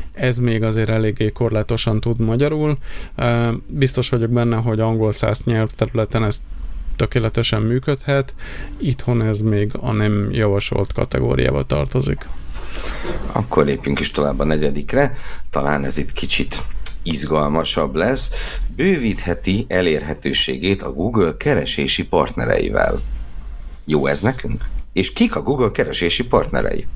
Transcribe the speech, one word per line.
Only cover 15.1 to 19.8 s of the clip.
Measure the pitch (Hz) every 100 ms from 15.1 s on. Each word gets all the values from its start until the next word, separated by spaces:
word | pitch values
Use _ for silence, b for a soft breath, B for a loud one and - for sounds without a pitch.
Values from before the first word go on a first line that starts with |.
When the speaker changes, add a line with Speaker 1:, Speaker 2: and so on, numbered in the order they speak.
| B B B -
Speaker 2:
Talán | 73 71 73 67
ez | 73
itt | 73
kicsit | - - - - - - - - -
izgalmasabb | 87 80 - 76 73 78 80 - 71 76
lesz. | 101 135 - B B B B -
Bővítheti | 185 175 117 92 - 85 - 98 117
elérhetőségét | 92